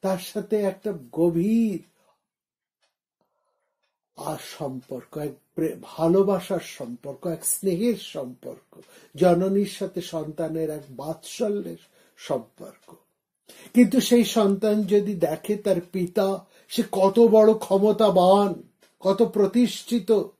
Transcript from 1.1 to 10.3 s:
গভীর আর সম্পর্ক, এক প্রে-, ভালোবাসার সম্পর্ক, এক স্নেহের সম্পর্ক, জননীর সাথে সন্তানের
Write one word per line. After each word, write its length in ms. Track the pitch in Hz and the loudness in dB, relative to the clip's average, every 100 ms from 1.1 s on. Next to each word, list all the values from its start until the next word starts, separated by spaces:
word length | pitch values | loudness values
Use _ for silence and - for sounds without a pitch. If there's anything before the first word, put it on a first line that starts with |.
গভীর 720 | - 170 165 185 226 226 175 - _ _ _ _ _ _ _ _ _ _ _ _ _ _ _ _ _ _ _ _ _ _ - | -2 0 2 0 2 0 -4 -12 _ _ _ _ _ _ _ _ _ _ _ _ _ _ _ _ _ _ _ _ _ _ -16
আর 220 | 131 156 - - | -12 -12 -12 -12
সম্পর্ক, 580 | 143 131 - 127 - 151 | -12 -12 -14 -16 -14 -12
এক 140 | 147 127 _ - | -12 -12 _ -6
প্রে-, 200 | 160 - | -6 -6
ভালোবাসার 760 | - - 165 185 196 190 - 185 | -16 -4 2 4 2 0 -2 -8
সম্পর্ক, 680 | - - 123 120 143 135 180 | -8 -14 -14 -12 -14 -10 -8
এক 180 | 165 - | -8 -6
স্নেহের 500 | - 190 175 233 202 | -4 -2 -2 -2 -2
সম্পর্ক, 880 | - 156 127 127 - - _ - - - _ 143 | -6 -12 -12 -12 -18 -18 _ -20 -20 -20 _ 0
জননীর 500 | 180 175 190 196 196 | 2 4 2 0 -2
সাথে 360 | - 190 180 | -6 -10 -10
সন্তানের 680 | 170 165 151 | -10 -10 -10